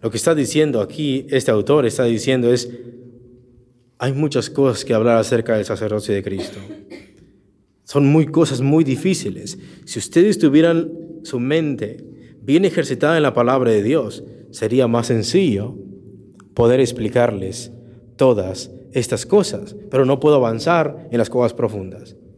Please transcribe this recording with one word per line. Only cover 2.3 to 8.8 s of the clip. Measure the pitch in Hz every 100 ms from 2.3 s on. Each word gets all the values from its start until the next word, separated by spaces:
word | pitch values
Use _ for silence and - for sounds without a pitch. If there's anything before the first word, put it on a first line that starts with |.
| 131 120
es, | 123 - - - - - - - - _ _ _ _ _ _
hay | 127
muchas | 135 151 139 -
cosas | - 139 110
que | -
hablar | 113 117 117
acerca | 110 120 113 110
del |
sacerdocio | 101 104 110 107 101
de | 101
Cristo. | 98 95 - - - - - - - _ _ _ _ _ _ _
Son | - 143 139
muy, | 151 156
cosas | 160 165 131
muy | 135 156